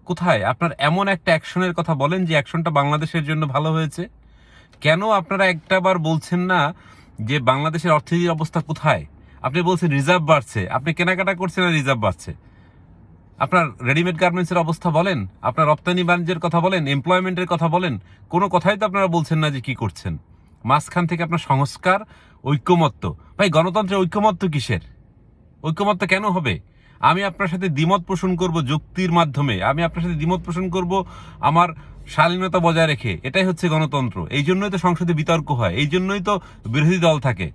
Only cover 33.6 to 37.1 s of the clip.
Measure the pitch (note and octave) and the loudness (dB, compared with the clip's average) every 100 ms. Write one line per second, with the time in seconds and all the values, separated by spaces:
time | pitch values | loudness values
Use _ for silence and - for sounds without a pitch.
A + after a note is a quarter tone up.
33.6 | F3 D#3 D#3 C#3+ B2+ F#2+ D#2+ C3+ C#3+ F#3 | 0 0 0 -2 -4 -4 -6 -4 0 0
34.6 | G#3 F#3+ F3+ E3+ F3 D#3+ D3+ E3 D3 C3 | 0 0 0 0 0 -2 0 -2 0 -2
35.6 | G#2 F2+ D3 F3+ F#3+ G3+ F#3+ G3+ - - | 0 0 -2 0 -2 -2 -2 -4 -4 -14
36.6 | G#2+ B2 D3+ F#3 E3 | -6 0 2 4 4